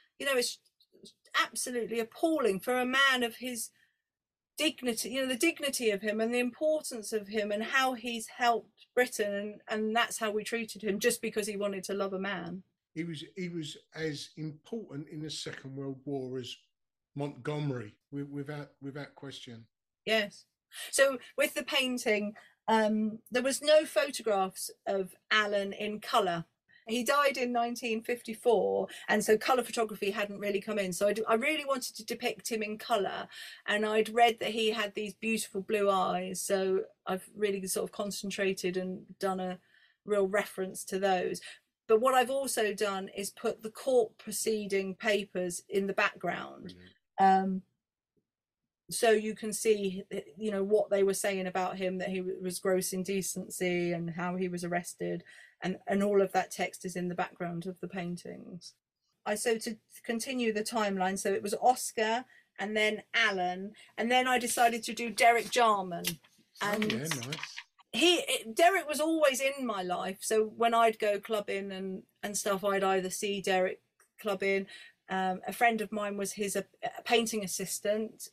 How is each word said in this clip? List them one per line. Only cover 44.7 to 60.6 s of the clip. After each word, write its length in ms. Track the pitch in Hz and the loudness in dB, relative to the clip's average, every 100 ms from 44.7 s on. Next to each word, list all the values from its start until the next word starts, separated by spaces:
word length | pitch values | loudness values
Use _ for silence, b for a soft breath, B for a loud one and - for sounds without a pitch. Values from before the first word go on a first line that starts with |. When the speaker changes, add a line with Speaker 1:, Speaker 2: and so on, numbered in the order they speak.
| 196 190 | -2 -2
Speaker 1:
papers 720 | 185 220 208 202 185 180 175 - | -2 0 0 0 -4 -4 -4 -2
in 200 | 196 196 | -2 0
the 60 | |
background. 840 | 202 202 - 175 - - 139 175 - | 2 0 0 -4 -4 -6 -12 -16 -16
Speaker 2:
Brilliant. 160 | - _ _ - | -20 _ _ 6
Speaker 1:
Um, 440 | 190 190 190 190 - _ _ _ _ _ _ _ _ _ _ _ - | 8 8 4 -2 -6 _ _ _ _ _ _ _ _ _ _ _ -10
so 180 | - 233 | 2 4
you 240 | 220 214 | 4 2
can 180 | 208 214 | -4 -6
see, 520 | 190 226 208 196 190 - 196 - 196 | 0 4 4 2 -4 -8 -10 -10 -6
you 140 | 214 | -2
know, 120 | 196 | 0
what 280 | 196 214 202 | 4 4 4
they 100 | 196 | 4
were 140 | 196 190 | 4 2
saying 320 | 208 190 185 | 0 -2 -2
about 300 | 185 185 190 | -2 -2 -2
him, 200 | 185 185 | -2 -2
that 120 | 180 | -4
he 80 | 185 | -4
w-, 200 | 185 190 | -4 -4
was 200 | 185 180 | -6 -2
gross 340 | 190 185 180 | 2 2 2
indecency 1000 | 185 185 196 185 190 - - 180 175 175 | -2 -2 -2 -2 -6 -6 -2 0 2 0
and 200 | 170 170 | 0 -4
how 240 | 165 180 180 | -4 -4 -2
he 120 | 185 | -2
was 160 | 175 | -2
arrested, 600 | 175 175 - - 175 175 - B B B | -2 -2 -4 -6 -4 -6 -8 B B B
and, 140 | 185 - - | -4 -4 0
and 160 | 196 | 2
all 180 | 208 202 | 4 4
of 120 | 190 | 4
that 180 | 185 - | 2 -2
text 340 | - 180 - 185 | -2 -4 -4 -8
is 100 | 180 | -4
in 120 | 180 | -4
the 80 | 180 | -2
background 500 | 180 - 175 170 190 | -4 -4 -6 -6 -8
of 140 | 180 | -8
the 80 | 175 | -8
paintings. 840 | 190 175 175 - - - 175 - - _ _ _ _ 202 | -6 -6 -8 -10 -14 -14 -16 -18 -20 _ _ _ _ -4
I, 80 | 214 | -2
so 220 | 240 226 | 0 0
to 180 | 240 220 _ - | -2 -8 _ -14
continue 500 | - 233 269 254 226 | -6 -4 -4 -2 0
the 100 | 214 | 0